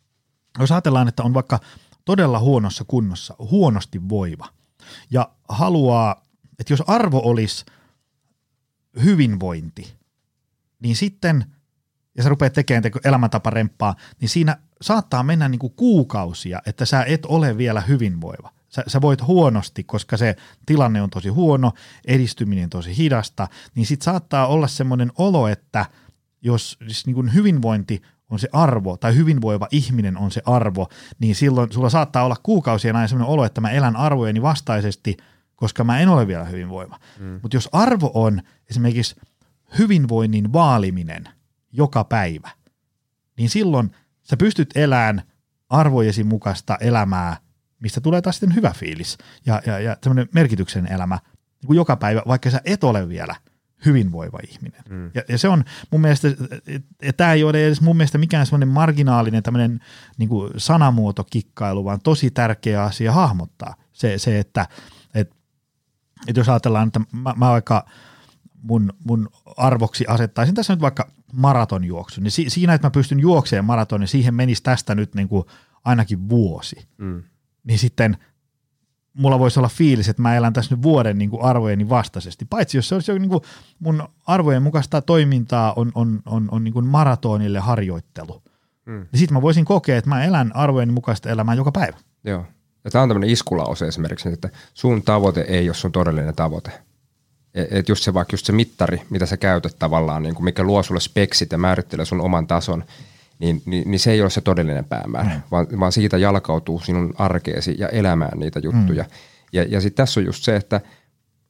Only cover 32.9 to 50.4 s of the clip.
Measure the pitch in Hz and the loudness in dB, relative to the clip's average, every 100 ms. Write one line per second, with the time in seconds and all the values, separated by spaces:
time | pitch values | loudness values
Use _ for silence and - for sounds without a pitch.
32.9 | 113 113 123 120 151 117 - 110 131 131 | 0 0 0 0 0 0 0 -2 0 0
33.9 | 113 151 139 110 107 139 151 - 107 101 | 2 0 0 0 0 0 -2 -2 -2 -2
34.9 | 95 - 95 _ _ _ - 110 - 117 | -4 -6 -8 _ _ _ -6 -4 -2 0
35.9 | 120 185 165 107 87 85 92 90 92 92 | 2 4 4 2 -2 -8 -8 -10 -10 -14
36.9 | - _ - 95 92 110 127 - 170 240 | -18 _ -18 -16 -12 -4 -4 0 2 2
37.9 | 226 143 113 113 101 - _ - 113 120 | 2 0 2 2 0 -4 _ -8 -2 0
38.9 | 117 113 - _ _ _ _ _ - 214 | 0 -4 -6 _ _ _ _ _ 0 2
39.9 | 190 131 113 110 107 104 151 160 120 95 | 4 2 0 0 0 0 2 4 4 0
40.9 | 92 82 80 - _ _ _ _ 120 143 | -4 -6 -10 -16 _ _ _ _ -2 0
41.9 | 120 107 113 92 78 - - _ _ _ | 0 -2 -2 -2 -6 -14 -20 _ _ _
42.9 | _ _ _ _ - 117 202 202 143 113 | _ _ _ _ -4 -2 0 0 0 0
43.9 | - _ _ - 120 214 214 160 131 147 | -6 _ _ -6 0 2 2 -2 0 2
44.9 | 131 110 104 - _ _ _ - 139 151 | 2 2 0 -6 _ _ _ -2 2 4
45.9 | 131 110 104 107 110 101 95 - 98 117 | 4 2 2 0 0 -2 -6 -4 -2 0
46.9 | 117 101 92 87 82 _ _ _ - 113 | 2 2 0 -4 -6 _ _ _ -10 -8
47.9 | - 143 175 180 170 196 180 165 85 80 | -4 0 0 0 -2 0 2 0 -2 -10
48.9 | 78 85 - - - - 107 - 101 110 | -10 -10 -14 -18 -10 -2 -2 -2 -4 -4
49.9 | 104 131 127 120 165 | -4 0 0 2 2